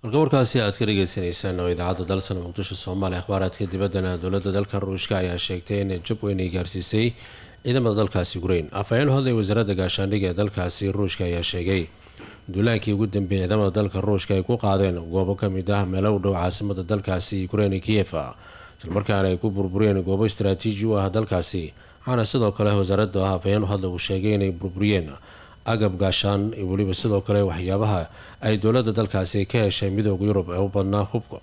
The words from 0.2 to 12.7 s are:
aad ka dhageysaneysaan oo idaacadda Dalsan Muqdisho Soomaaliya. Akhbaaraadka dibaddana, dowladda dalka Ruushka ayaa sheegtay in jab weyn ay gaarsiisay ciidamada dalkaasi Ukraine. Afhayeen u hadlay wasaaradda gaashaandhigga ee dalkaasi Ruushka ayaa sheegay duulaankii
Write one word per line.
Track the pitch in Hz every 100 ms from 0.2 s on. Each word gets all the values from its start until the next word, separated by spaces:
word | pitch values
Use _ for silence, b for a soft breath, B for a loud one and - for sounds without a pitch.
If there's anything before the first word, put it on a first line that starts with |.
| 156 139 123 127
aad | 107 -
ka | 107
dhageysaneysaan | 101 92 - 87 85 98 90
oo | 87
idaacadda | 87 87 90 90
Dalsan | 95 - 95
Muqdisho | 87 90 95 92
Soomaaliya. | - 95 95 90
Akhbaaraadka | 90 98 95 - 98
dibaddana, | 92 98 98 92 87
dowladda | 92 98 98
dalka | 95 101 101
Ruushka | 98 92 - 98
ayaa | 92 87
sheegtay | - 90 - 101
in | 98 90
jab | 82 110
weyn | 104 95
ay | 92
gaarsiisay | 90 87 95 90 110 117 117 B B B B
ciidamada | - 127 117 104
dalkaasi | 101 95 90 92
Ukraine. | 90 90 76
Afhayeen | 98 98 117 147
u |
hadlay | 135 131 113
wasaaradda | 98 110 107 95
gaashaandhigga | 92 - 98 104 95
ee | 87
dalkaasi | 101 - 90 - 98 98
Ruushka | 98 - 90
ayaa | 85
sheegay | 85 92 87 98 80 - B B B B -
duulaankii | 92 113